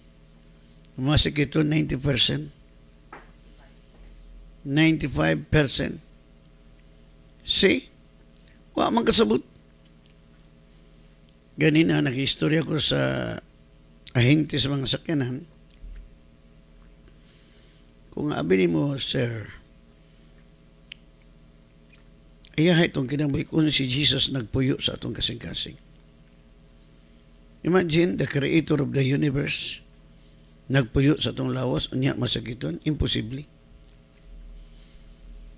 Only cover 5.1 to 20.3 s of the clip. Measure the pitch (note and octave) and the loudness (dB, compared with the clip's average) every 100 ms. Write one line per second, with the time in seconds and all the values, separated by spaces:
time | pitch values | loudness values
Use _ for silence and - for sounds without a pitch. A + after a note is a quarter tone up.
5.1 | C#3 D#3+ D3+ D3+ D3+ C3+ - - - - | 0 0 0 2 2 2 0 -4 -8 -16
6.1 | - - - - - - - - - - | -20 -20 -20 -20 -20 -20 -20 -20 -20 -20
7.1 | - - - - - G3 C4 - - - | -20 -20 -12 0 4 4 2 -4 -20 -20
8.1 | - - - - - - - - A#3 A3+ | -20 -20 -20 -20 -20 -8 -2 0 2 4
9.1 | A3 G#3+ B3 - - - - - - - | 4 4 0 -4 -20 -20 -20 -20 -20 -20
10.1 | - - - - - - - - - - | -20 -20 -20 -20 -20 -20 -20 -20 -20 -20
11.1 | - - - - - D#3 D#3 E3+ D3+ D3 | -20 -20 -20 -14 0 2 4 4 4 0
12.1 | B2 C3+ - D#3 D#3 D#3+ D#3 - C#3+ C3 | 0 -2 0 0 0 0 0 0 2 0
13.1 | C3 B2 A2+ - - - - - - - | -2 -4 -8 -12 -20 -20 -20 -20 -20 -4
14.1 | B2+ A#2+ D#3 D3 D3 C3+ C#3+ C3 C#3+ - | 2 4 4 2 -2 -2 -2 -2 -4 -2
15.1 | D3+ B2 B2+ E3+ - - - - - - | -2 -2 -6 -12 -20 -20 -20 -16 -16 -18
16.1 | - - - - - - - - - - | -20 -20 -20 -20 -20 -20 -20 -20 -20 -20
17.1 | - - - - - - - - - - | -20 -20 -20 -20 -20 -20 -20 -20 -20 -14
18.1 | - D3 C#3+ D#3 F#3+ F3 D#3+ C#3+ C3+ - | -6 -4 -2 2 2 4 2 0 -2 -2
19.1 | C#3 A#2+ A2+ G#2 - - - - - - | -2 -2 -4 -12 -18 -20 -20 -20 -20 -20
20.1 | - - | -20 -20